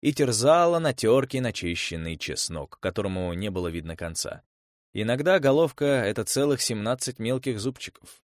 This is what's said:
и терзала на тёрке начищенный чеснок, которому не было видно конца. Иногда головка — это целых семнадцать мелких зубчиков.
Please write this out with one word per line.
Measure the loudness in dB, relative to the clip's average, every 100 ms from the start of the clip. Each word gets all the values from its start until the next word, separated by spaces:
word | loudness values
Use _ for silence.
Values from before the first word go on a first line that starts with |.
и | -2
терзала | 0 2 4 4 6 4 2
на | 0
тёрке | 2 4 4 4 -2
начищенный | -4 -4 -4 -4 -4 -6 -6 -6
чеснок, | -6 -6 -6 -6 -10 -6
которому | -4 -2 -2 -2 -2
не | -4 -4
было | -4 -4
видно | -4 -8 -8
конца. | -8 -6 -8 -10 _ _ _ _ _
Иногда | -4 0 0 2 4
головка — | 4 4 4 2
это | 2 2 2 0
целых | -2 0 2 2
семнадцать | 0 -2 -2 -2 -4 -4
мелких | -2 -2 -2 -4
зубчиков. | -4 -6 -10 -16 -20 -20 _